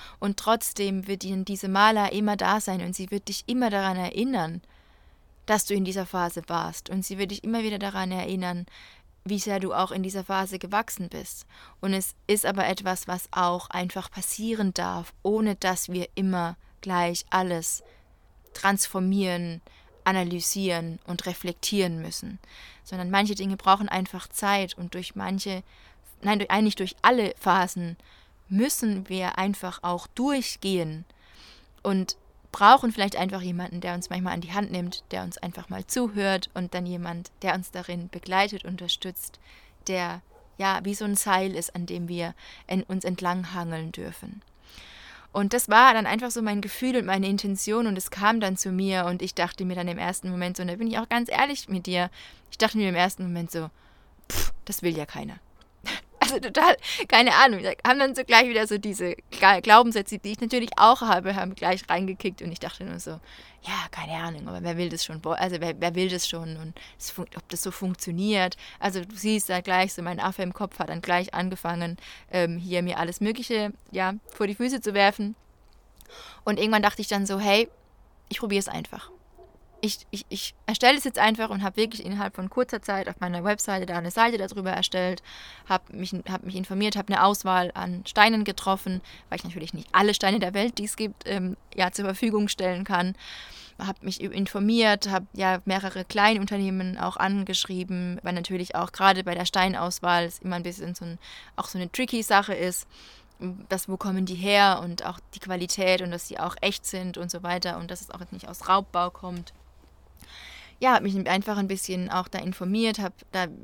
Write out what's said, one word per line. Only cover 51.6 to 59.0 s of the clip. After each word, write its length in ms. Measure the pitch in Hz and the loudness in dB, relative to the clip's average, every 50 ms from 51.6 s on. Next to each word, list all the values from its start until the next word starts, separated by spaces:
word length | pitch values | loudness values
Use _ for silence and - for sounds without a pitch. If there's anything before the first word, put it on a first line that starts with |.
| - - | -6 -4
mit 200 | 190 180 175 185 | -6 -4 -2 -2
dir, 220 | 180 175 175 175 - - - - - - - - | 0 0 0 -2 -4 -12 -18 -20 -20 -20 -20 -20
ich 60 | - - | 0 0
dachte 200 | 220 214 - 214 | 2 2 2 0
mir 100 | 202 190 | 0 2
im 80 | 180 | 2
ersten 280 | 170 180 190 - - 190 | 2 2 2 0 -4 -6
Moment 280 | 175 175 170 170 165 | -6 -4 -6 -6 -6
so, 180 | - 165 160 156 - _ _ - - - - - - - - - | -6 -8 -8 -8 -12 _ _ -20 -20 -20 -20 -20 -20 -20 -10 -6
"Pff, 220 | - - - - - - - | -2 2 2 2 2 0 -4
das 180 | - 196 - | -8 -8 -4
will 160 | 180 175 160 156 | -2 -2 -2 -2
ja 80 | 147 | -6
keiner." 320 | - - 143 143 - - - - - - - - _ _ _ - - - - - - - - - | -8 -10 -10 -10 -12 -12 -16 -20 -20 -20 -20 -20 _ _ _ -10 -8 -8 -8 -10 -16 -2 0 0
<laughs> 60 | - 269 | 2 2
Also 40 | 415 | -2
total, 360 | 277 240 - 311 311 349 - - - - - - - - | -4 0 2 6 6 6 6 6 2 -4 -6 -4 2 6
keine 260 | - 226 247 240 - | 8 8 8 8 10
Ahnung, 260 | - 262 262 214 185 | 10 8 8 8 4
da 100 | - - - - - 240 | 0 -4 -4 0 2 4
haben 120 | 254 285 | 4 4
dann 160 | 269 269 262 | 4 2 0
so 80 | 262 254 | -2 2
gleich 260 | - 240 226 254 247 | 8 8 8 10 8
wieder 180 | 226 214 214 214 | 4 2 2 2
so 100 | 214 202 | 0 -2
diese 380 | 208 208 190 - | -2 -4 -4 -2